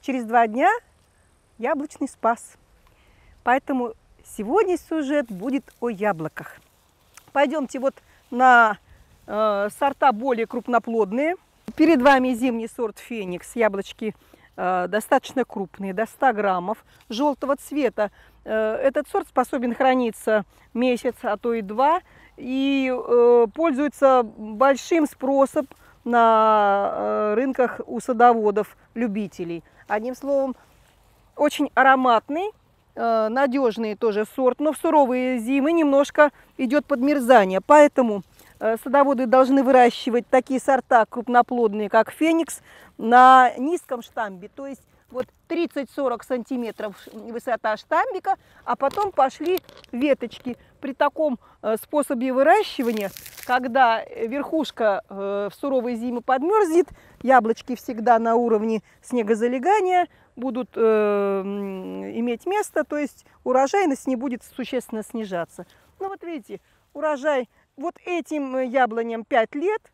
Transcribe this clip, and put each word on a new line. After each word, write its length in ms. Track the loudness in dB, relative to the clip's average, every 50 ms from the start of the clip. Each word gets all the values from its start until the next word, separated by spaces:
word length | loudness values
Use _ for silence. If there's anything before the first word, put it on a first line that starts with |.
Через 220 | _ -6 -6 -6 -4
два 200 | 0 2 2 2
дня 240 | 4 2 2 2 2 2 0 _ _ _ _ _ _ _ _ _ _ _ _ _ _ _ _
яблочный 500 | -4 -4 -4 -4 -6 -10 -8 -8 -8 -8
спас, 460 | -8 _ -2 -2 -2 -2 -6 -20 -20 _ _ _ _ _ _ _ _ _ _ _ _ _ _ _ -20 _ _
поэтому 500 | 0 0 0 _ -4 -4 -4 -4 -6 -8 _ _ _ _ _ _
сегодня 540 | -20 -12 -10 -6 -2 0 0 2 0 -2 -4
сюжет 480 | -4 _ -6 -6 -4 -2 -2 -2 -2 -4
будет 320 | -10 -10 -8 -4 -6 -6 -6 -8 _ _
о 100 | -8 -8
яблоках. 680 | -6 -4 -4 -4 -4 -4 -8 -10 _ -12 -18 -18 -20 -20 _ _ _ _ _ _ _ _ _ _ _ -20 _ _ _
Пойдемте 460 | 0 0 0 0 -6 -6 -6 -8 -4
вот 160 | -4 -4 -4 -6 _ _ _ _ _ _
на, 480 | -2 2 6 6 8 8 6 4 2 -4 _ _ -20 _ _ _ _ _ _
э, 440 | -8 -4 -2 0 0 0 -2 -4 -6 -4 -2
сорта 320 | -2 -2 -2 _ 2 2
более 340 | 2 0 -2 -4 -2 -2 -4
крупноплодные. 880 | -4 -6 -10 -6 0 -2 -2 0 0 -2 -2 -2 0 0 -2 -2 -2 -2 -4 _ _ _ _ _ -18 0
Перед 280 | 2 4 4 4 4 6
вами 320 | 6 6 6 4 0 -2
зимний 320 | -2 -2 -2 -2 -4 -8 -10
сорт 320 | -8 -8 -8 -8 -8 -12
«Феникс». 560 | -14 -12 -10 -10 -8 -8 -10 -10 -12 -12 -2
Яблочки, 600 | 0 0 0 0 -2 -8 -10 -10 -8 -8 -8 -8 _ _ _ -20 _ _ _ _
э, 300 | -6 -4 -2 -2 -2 -2 -2
достаточно 560 | -4 -4 -2 0 0 0 _ -2 -4 -4 -4
крупные, 520 | _ -6 -10 -10 -10 -10 -12 -10 -8 -4
до 100 | -4 -6
ста 260 | -6 -4 _ 0 0
граммов, 540 | 2 2 0 0 -2 -2 -2 -6 -8 -8 -10 _ _ _ _ _
желтого 460 | -6 -2 -2 -2 -2 _ -2 -4 -4
цвета. 560 | -4 -4 -10 -6 -2 -2 -2 0 -2 -4 -4 _ -14 -20 _ _ _ _
Э, 300 | -6 -4 -2 -2 -2 -2
этот 320 | -2 -2 -2 -2 -2 -6 -2
сорт 200 | -4 -4 -4 -2
способен 440 | _ -2 -2 -2 -4 -4 -4 -4 -2
храниться 720 | 0 2 2 2 2 0 -4 -6 -6 -4 -2 0 0 -2 _ _ _ _ _ _
месяц, 400 | -2 0 0 0 -2 -4 -6 -8 -6 -6
а 140 | -6 -6 -4
то 180 | -4 -4 -4
и 80 | -4 -6
два, 380 | -8 -2 0 2 2 2 0 _ _ _ -20 -20 _ _ -16
и, 560 | -12 -8 -4 -2 -2 0 0 0 0 -2 -2
э, 520 | -4 -2 0 2 4 6 6 6 4 4 2
пользуется 720 | 0 -2 -2 -2 0 0 -2 -4 -2 2 4 4 4 4 2 0 -8 -16
большим 680 | -14 -14 -2 2 2 2 2 0 -2 -2 0 0 0 -2
спросом 600 | -4 _ -4 -2 2 2 2 2 0 -4 -6 -6 -12 _ _ -20 _ _ _
на, 880 | -2 2 4 4 4 4 4 4 4 4 4 4 4 2 2 0 -2 -4
э, 400 | -4 -4 -2 -2 -2 -2 -2 0
рынках 460 | 0 -2 -2 0 0 -2 -2 -2 -8 -12
у 140 | -10 -10 -10
садоводов, 800 | -6 -4 2 6 6 6 6 6 2 0 0 0 -4 -4 -8 _ _ _ _
любителей. 680 | -6 -4 -4 -4 -6 -8 -8 -10 -10 -10 -10 -10 -12 -14 _ _ _ -8 _
Одним 280 | -4 -4 -4 -6 -10
словом, 400 | -8 -6 -2 -2 -2 -2 -2 -6 _ _ _ _ _ _ _ _ _ _ _ _ _ _ _ _
очень 340 | 0 0 0 0 0 -4 -2 _
ароматный, 760 | 2 4 6 4 4 4 2 2 2 _ -2 -6 -6 -6 -6 -8 _ _ _ _ _ _ _ _
э, 320 | -6 -4 -2 0 0 -2 -2
надежный 680 | 0 0 0 0 0 0 -2 -2 -2 -2 -6 -6 -6
тоже 300 | -2 -2 -2 -2 -2 -4 -6 -4
сорт, 280 | 0 0 0 0 _
но 100 | -4 -4
в 60 | -4 -2
суровые 600 | -2 2 4 4 4 4 0 -2 -2 -2 -4 -4
зимы 340 | -4 -2 -2 0 0 0 2
немножко 580 | 2 2 2 2 2 2 0 4 4 4 4 _ _ _ _ _ -6
идет 280 | -4 0 0 -2 0
подмерзание, 720 | _ -4 -2 0 0 0 0 4 6 6 6 6 4 0 -4
поэтому, 640 | 2 6 6 8 8 6 _ 0 0 0 -2 -6 -8 _ _ _ -20 -20 _ _
э, 180 | -4 -4 -4 -4
садоводы 440 | -6 0 2 4 4 4 2 0 0
должны 360 | 2 4 4 4 6 4 2
выращивать 640 | 4 6 6 6 6 6 4 0 -6 -2 -2 -2 -2 _
такие 320 | 0 0 2 0 -6 -4
сорта 440 | 0 2 0 0 2 _ 2 2 2
крупноплодные, 840 | 2 -2 -10 -6 2 2 2 2 2 0 -2 0 0 -2 -2 -6 0
как 220 | 2 0 0 0
«Феникс», 500 | -2 -2 0 0 2 0 -2 -4 -8 -16 _ -20 -20 -20 -20 -20 _ -8
на 560 | -2 4 6 8 10 10 10 8 6 4 2 -2
низком 440 | -6 -4 -4 -6 -6 -8 -10 -10
штамбе, 480 | -10 -12 _ -10 -10 -10 -10 -16 -20 -20 _
то 120 | -16 -16 -16
есть 140 | -16 -18 _ _ _ _ _ _
вот 140 | -12 -12 -12 _ _ _ _ _
тридцать-сорок 760 | -4 -4 -4 -4 _ -8 -10 -8 -8 -4 -4 -4 -4 -6 -6
сантиметров 720 | -6 -6 -6 -6 -6 -8 -6 -6 -8 -10 -10 -10 -12 -12 -14 -20 -20
высота 680 | -20 -18 -16 -12 -14 -10 -6 -6 -6 -4 -2 -4 -4 -4
штамбика, 580 | -4 _ 0 0 0 -2 -4 -6 -2 -4 -4 -4 _ _ _ -18 _
а 120 | -6 -4
потом 360 | -2 -2 -2 -2 -2 -4 -2
пошли 480 | 0 0 0 0 0 -4 -4 -2 -2 -2 _ -8 -20 -20 -20 _
веточки. 640 | -6 -4 0 0 0 _ -4 -12 -12 -12 -12 -12 -12 _ -16 _ _ _
При 120 | -12 -12 -4
таком, 460 | _ -2 -2 _ -2 -2 -2 -2 -4 _ _ _ _ -4
э, 140 | -4 -4 -4
способе 500 | -6 _ -2 -2 -2 -2 -4 -4 -4 -2
выращивания, 760 | 0 2 4 4 4 4 2 -2 -4 -4 -4 -2 -2 -4 -6 -8 -10 -14 -20 -20 -20 -20 -6 -2
когда, 560 | -2 -2 -2 -2 2 4 4 4 4 0 -4
э, 240 | -10 -10 -8 -8 -6
верхушка, 720 | -4 -6 -6 -4 -2 -2 -2 -4 -4 -2 0 0 0 0 -4 _
э, 400 | -12 -10 -8 -6 -4 -4 -6 -6
в 40 | -8
суровые 400 | -8 -6 -2 -2 -2 -2 -2 -6
зимы 260 | -6 -6 -6 -8 -8
подмерзнет, 680 | -2 -2 -2 -2 0 0 2 2 2 2 2 0 0 0 -4 -20 _ _ _ _ 0
яблочки 520 | 4 4 4 4 4 -4 -4 -4 -10 -10
всегда 440 | -10 -8 -10 -10 -2 2 4 4 4
на 160 | 4 2 2
уровне 480 | 2 2 2 2 0 0 0 -2 -4 _ _ _ _
снегозалегания 1080 | _ -6 -4 -4 0 0 0 0 0 -2 -2 -2 0 2 2 2 2 2 2 2 0 0 _ _ _ _ _
будут, 340 | -10 -8 -8 -6 -6 -8 -8 -4
э, 640 | 0 2 2 2 2 2 2 0 0 0 -2 -2 -4 -4
м, 600 | -6 -8 -8 -8 -8 -10 -10 -10 -10 -10 -10 -10 -8 -6 -6
иметь 260 | -4 -4 -4 -6 -6
место, 380 | -4 -2 -2 -4 -2 _ -6 -4
то 140 | _ -4 -6
есть 280 | -6 -6 _ _ _ _ _ _ _
урожайность 600 | 0 2 2 2 2 0 0 0 0 -2 -4 -4
не 100 | -6 -6
будет 280 | -4 -4 -8 -8 -10 -12
существенно 600 | -18 -12 -12 -10 -6 -6 -8 -8 -6 -10 -10 -10
снижаться. 640 | -10 -10 -10 -10 -6 -6 -8 -8 _ -12 -20 -20 _ _ _ _ _ _ _
Ну 100 | -12 -12
вот 140 | -12 -12 -14
видите, 380 | -12 -12 -12 -14 _ -18 -18 _ _ _ _ _ _ _
урожай 560 | -6 -4 -4 -4 -2 -2 -2 -2 -2 -4 _ _ _ _ _ _ -10
вот 180 | -10 -10 -10 _ _
этим, 500 | -6 -6 -6 -6 -6 -6 -6 -6 -6 -4
э, 100 | -4 -4 -2
яблоням 580 | 0 0 0 0 0 -6 -6 -6 -6 -10 -8
пять 300 | _ 0 0 0 0 -4
лет 260 | -4 -4 -4 -4 -4 _ _